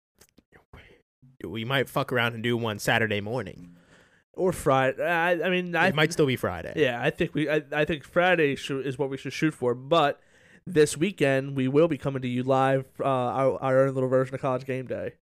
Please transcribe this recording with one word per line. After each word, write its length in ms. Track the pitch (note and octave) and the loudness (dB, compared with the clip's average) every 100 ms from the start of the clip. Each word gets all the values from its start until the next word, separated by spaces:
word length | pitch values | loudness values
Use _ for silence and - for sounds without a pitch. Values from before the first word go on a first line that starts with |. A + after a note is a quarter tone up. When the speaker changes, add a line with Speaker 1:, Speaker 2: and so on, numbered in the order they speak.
| _ _ _ _ _ - _ - - _ _ _ - _ | _ _ _ _ _ -20 _ -20 -20 _ _ _ -20 _
Speaker 1:
we 220 | F2+ A2 A2+ | -12 -8 -4
might 240 | C3+ A#2+ | -2 -2
fuck 220 | D3 C3+ | -4 -2
around 200 | B2 A#2 A#2 | 0 0 -2
and 80 | |
do 120 | A#2 A#2 | -2 -2
one 240 | A2+ G#2 | -2 -4
Saturday 420 | - A#2 A2 G#2 | 0 0 0 -2
morning. 540 | G#2 B2 F#2+ - F2 - _ - _ _ _ | -4 -8 -8 -14 -20 -20 _ -20 _ _ _
Speaker 2:
Or 200 | - F3+ | -4 -2
Friday. 500 | - D3 C3 C3 - D#3 | 0 2 2 2 -2 -2
I, 260 | E3+ E3+ | 0 0
I 160 | F3 F3 | 0 0
mean, 260 | F3+ F3+ E3 | -2 -2 0
I 120 | F#3 | 2
Speaker 1:
It 60 | D3+ | 2
might 180 | D#3+ | 0
still 120 | E3 C#3 | 2 0
be 100 | A#2+ | 2
Friday. 360 | G#2 F2 D#2+ E3 | -2 -4 -6 0
Speaker 2:
Yeah, 260 | C3 A#2+ | 0 0
I 80 | C#3 | -2
think 240 | - E3+ | -2 -4
we, 160 | D3 D3 | -2 -2
I, 140 | D#3 C3+ | -2 -2
I 140 | D3 D3+ | -2 -2
think 180 | D3+ | -4
Friday 520 | - F3+ F3+ F3 C#3+ B2+ | -4 2 4 4 2 0
shou-, 240 | - C3+ | -6 -6
is 180 | C3+ B2+ | -6 -4
what 120 | C#3 | -4
we 80 | C3+ | -6
should 160 | C3+ | -8
shoot 200 | - D#3 | -2 -2
for. 220 | - B2 B2 | 0 -2 -2
But 460 | C3+ E3 D3 - _ _ _ - - | 0 2 2 0 _ _ _ -20 -2
this 300 | D3+ D3+ C#3+ | 4 4 4
weekend, 600 | F#3+ - C#3 C3+ C#3 C#3 | -2 0 2 2 -2 -2
we 100 | C3 | 2
will 200 | C#3+ E3+ | 4 4
be 100 | C#3 | 2
coming 240 | C#3+ C3+ | -4 -4
to 60 | B2+ | -4
you 160 | B2 | -2
live, 420 | B2+ C3 C3+ C3+ C3 - | 2 2 4 2 -2 -4
uh, 40 | C3+ | -2
our, 560 | B2+ B2 B2+ C3+ F2+ | 0 0 0 0 0
our 260 | C3 C3 C3+ | 2 4 4
own 60 | |
little 160 | C3 C3 | 2 2
version 240 | B2+ B2+ C3 | 2 0 -4
of 60 | |
College 240 | C#3 B2+ C3+ | -4 -4 -4
Game 200 | C3 A#2+ | -8 -6
Day. 260 | G#2 F#2+ - | -8 -8 -12